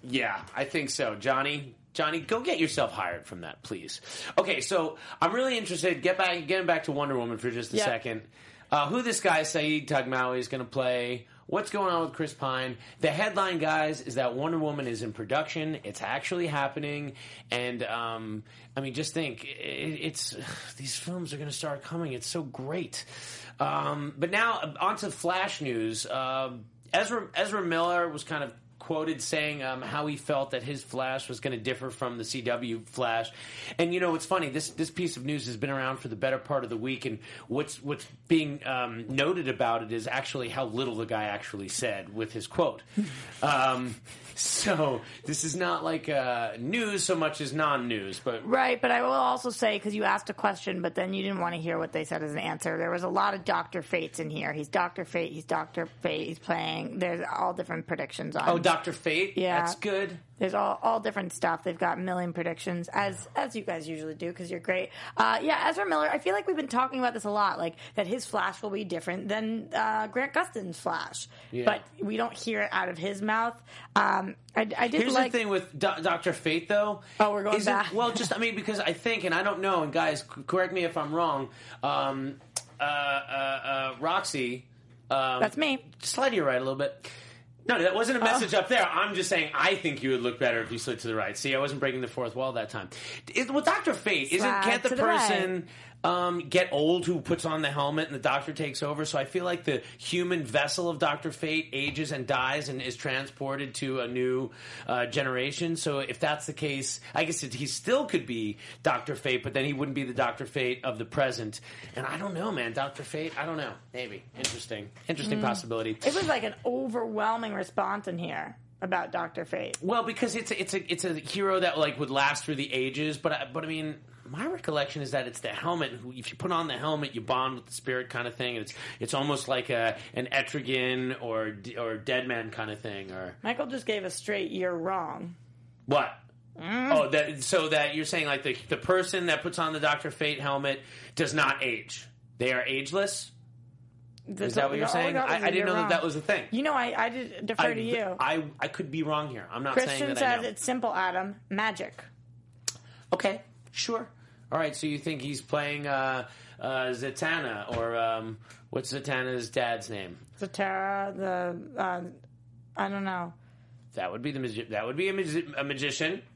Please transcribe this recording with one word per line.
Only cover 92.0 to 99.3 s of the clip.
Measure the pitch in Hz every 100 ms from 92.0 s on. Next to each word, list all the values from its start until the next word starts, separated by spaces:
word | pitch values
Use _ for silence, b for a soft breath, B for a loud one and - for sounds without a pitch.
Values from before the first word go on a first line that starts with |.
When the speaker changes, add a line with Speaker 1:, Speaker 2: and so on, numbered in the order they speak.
Speaker 1:
the | 120
fourth | - 120
wall | 120 131
that | 120 104
time. | 110 92 B B B -
It, | - 254
well, | 277
Doctor | 294 392 -
Fate, | 208 208 170 135
isn't, | 175 208
Speaker 2:
Slide | 202
Speaker 1:
can't | 196 240
the | 254
Speaker 2:
to | 254
the |
right. | 311 330 220
Speaker 1:
person, | 202 190 185 170 B B B
um, | 165 175 175 175 143
get | 180 180
old | 143 151 175 156
who | 170
puts | - 170
on | 165 160
the | 147
helmet | 143 143 151 160
and | 139
the |
doctor | 135 139 139
takes | 156 147 127
over? | 147 147
So | 151 147
I |
feel | 135